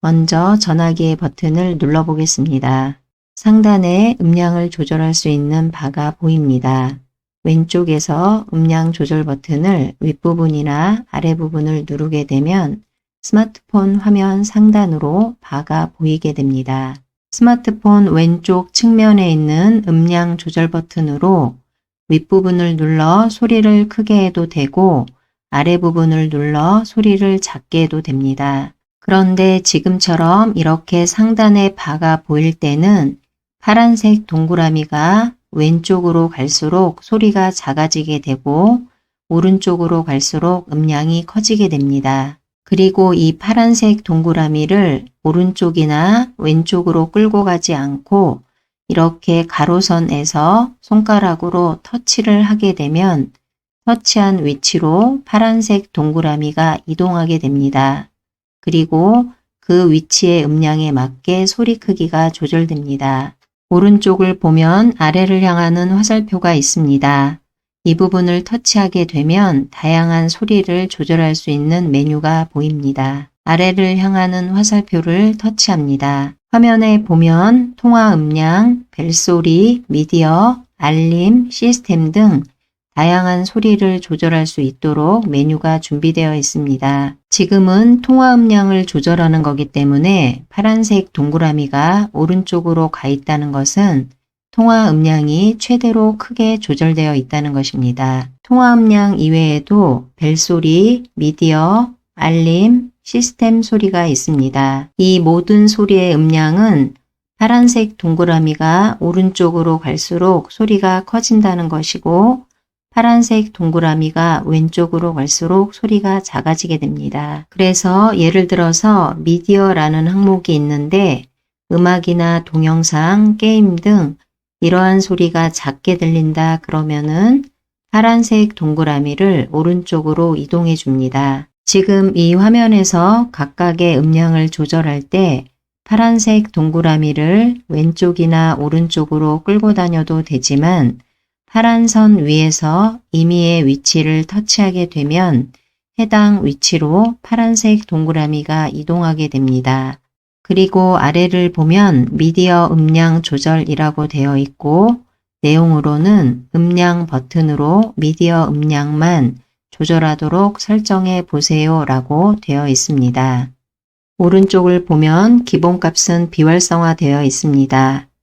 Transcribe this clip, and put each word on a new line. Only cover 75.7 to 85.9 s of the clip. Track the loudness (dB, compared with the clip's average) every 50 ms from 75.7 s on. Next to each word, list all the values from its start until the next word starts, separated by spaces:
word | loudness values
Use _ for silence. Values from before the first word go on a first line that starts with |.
| 0 -2 0 -2 -2 -2 -2 -2 -2 -2 -4 -6 -10 _ _ _ 2
화면에 | 2 4 4 4 2 4 4 2 2 2
보면 | 2 2 2 4 4 4 4 4 4 4 4 2 0 -8
통화 | _ 2 4 4 4 4 4 2
음량, | 2 0 -2 -2 0 0 0 2 2 2 2 2 0 -4 _ _
벨소리, | -8 -6 -4 -4 -2 0 0 0 0 2 2 2 4 4 4 2 0 -4 _
미디어, | -4 -4 -2 0 0 0 2 2 2 4 2 2 0 -2 -8 _ _
알림, | _ -4 -2 0 0 0 0 0 0 2 2 2 2 2 0
시스템 | -6 -2 0 0 0 0 -2 -2 -2 0 0 0 2
등 | 4 4 4 4 2 -2 -6 _ _ _ _ _ _ _ _ _
다양한 | -2 0 2 2 2 0 0 -2 -2 -4
소리를 | -4 -4 -2 2 2 2 2 2 0 -2 -2
조절할 | -4 -6 -6 -2 -2 0 0 0 -2
수 | -2 -4 -4
있도록 | -4 -6 -6 _ -4 -4 -2 0 0 0 0 0 0 -2
메뉴가 | -2 -2 -2 -2 -2 -2 -2 -2 -2 -2
준비되어 | -4 -6